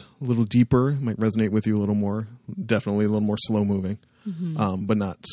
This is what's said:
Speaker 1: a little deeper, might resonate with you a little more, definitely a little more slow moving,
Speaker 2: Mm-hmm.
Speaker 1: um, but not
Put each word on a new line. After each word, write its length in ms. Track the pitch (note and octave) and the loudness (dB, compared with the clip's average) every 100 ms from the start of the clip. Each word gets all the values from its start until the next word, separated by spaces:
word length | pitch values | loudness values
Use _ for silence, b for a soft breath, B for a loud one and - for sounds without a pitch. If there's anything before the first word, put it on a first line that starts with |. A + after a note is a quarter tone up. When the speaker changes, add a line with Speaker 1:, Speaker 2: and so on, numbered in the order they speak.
| - - | -10 -8
Speaker 1:
a 20 | |
little 200 | B2+ A#2+ A2 | 0 0 2
deeper, 460 | A#2+ A#2+ B2+ C3 C#3+ | 4 4 4 4 0
might 160 | B2 G#2+ | -2 0
resonate 320 | A2 G2+ G#2+ | 0 0 0
with 160 | G#2+ A2 | 0 2
you 80 | G#2 | 0
a 40 | |
little 160 | G2+ G#2 | 2 0
more, 320 | G2+ G#2+ A2 A#2+ - G#2+ A#2+ | 0 -4 -6 -12 -14 -8 0
definitely 400 | A2 G2+ G2+ G#2 | 0 0 0 2
a 20 | |
little 120 | G#2+ | 2
more 160 | G#2+ G#2 | 0 -2
slow 280 | - G#2+ G2+ | 0 0 0
moving, 320 | G2 F#2 G#2 _ B G#3+ | 0 -2 -6 _ B -10
Speaker 2:
Mm-hmm. 300 | E3 F3 D#3 | -8 -6 -2
Speaker 1:
um, 260 | G#2 F#2+ G2 | -2 -2 0
but 100 | G#2+ | 0
not 260 | G2 - - | -2 -6 -10